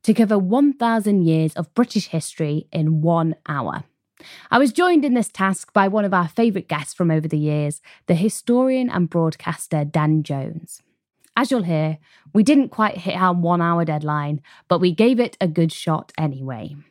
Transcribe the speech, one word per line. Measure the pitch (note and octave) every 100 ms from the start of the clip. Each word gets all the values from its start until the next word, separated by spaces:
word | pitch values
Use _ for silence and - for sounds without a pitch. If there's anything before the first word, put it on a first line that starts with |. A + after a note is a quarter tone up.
to | -
cover | A3 G#3 G#3+
one | F#3 A#3+ C#4+
thousand | C4+ A#3 A3+ G#3 G3+
years | E3 D#3+ D#3+
of | - D#3+
British | - B3 G#3 -
history | E3 - - D3+ D3+ -
in | E3 D#3 D#3
one | E3 E3 D#3+ D3 -
hour. | C#3+ G2 - - _ _ _ - - -
I | A#3+
was | C#4
joined | - F4+ E4
in | C#4
this | B3 G#3
task | - F#3+ G3 -
by | G3+ G3
one | G#3+
of | G3+
our | G3 E3+
favourite | - A#3 G3 -
guests | D3+ D3+
from | - F3
over | D#3+ D#3
the | D#3
years, | D3+ D3+ D3 - - - -
the |
historian | E3+ G#3 - - B3 C4 C4 B3
and | - E3
broadcaster | E3+ D#3+ - - D#3+ - D#3
Dan | D3 D#3 D3+ D#3
Jones. | D3 C#3 C3+ E3 - - _ _ _ _ _
As | - C4
you'll | B3+
hear, | F3 D#3 D#3 D#3 _ _ -
we | G#3
didn't | G#3+ D4 B3
quite | - G#3+ F3+
hit | F3+
our | - F#3
one-hour | F3 E3+ F3 E3+ E3+
deadline, | E3 D3+ D3+ D3+ D3 D3 _ - _
but | F3
we | F3+
gave | E3 A3+ A#3+
it | A#3+ -
a | F#3
good | D#3 E3
shot | - - D#3 - -
anyway. | D#3 C3+ C3 A#2 F#2 D3 _